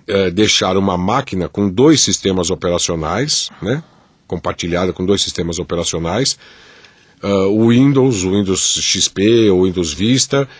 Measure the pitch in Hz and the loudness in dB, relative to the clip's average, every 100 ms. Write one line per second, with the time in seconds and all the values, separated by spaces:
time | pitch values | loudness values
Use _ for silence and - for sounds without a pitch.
0 | - 98 95 87 107 - 98 95 98 90 | -4 -2 0 2 2 2 0 0 0 0
1 | 92 127 131 92 82 - 101 92 147 151 | 0 -2 -2 -6 -6 -2 -2 2 4 4
2 | - 92 98 92 85 82 90 85 - 85 | 2 0 0 0 -2 -2 -2 -2 -2 -4
3 | 78 98 147 - - - 95 147 - _ | -2 -4 -2 -4 -6 -8 -6 -6 -8 _
4 | _ _ - 90 92 - 87 87 92 - | _ _ -10 -8 -6 -6 -4 -2 -2 -2
5 | 92 98 - - 82 82 82 85 82 82 | 0 0 -2 -4 -6 -6 -6 -4 -4 -4
6 | 82 104 - - - - - - - _ | -2 -2 -2 -4 -12 -20 -20 -20 -20 _
7 | _ _ 98 98 95 107 113 120 139 135 | _ _ -2 0 2 2 4 4 4 4
8 | 131 104 92 101 98 92 - - - 95 | 2 2 0 0 0 0 -2 -2 -2 -2
9 | - - 104 117 107 92 92 90 80 76 | -2 0 2 4 4 4 2 0 -4 -2
10 | 110 131 - 143 135 | 0 0 0 -2 -2